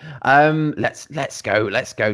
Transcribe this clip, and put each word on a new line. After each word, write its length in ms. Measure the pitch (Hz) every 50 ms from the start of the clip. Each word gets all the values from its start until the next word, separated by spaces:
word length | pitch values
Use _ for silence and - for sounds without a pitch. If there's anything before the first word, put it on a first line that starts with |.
| 156 156 139 -
Um, 520 | - 127 139 143 151 156 156 156 151 151 -
let's, 320 | - 107 120 - - - -
let's 320 | 143 151 139 - - -
go, 260 | - 110 98 107 110 101
let's 220 | 98 123 - -
go, 180 | - - 110 107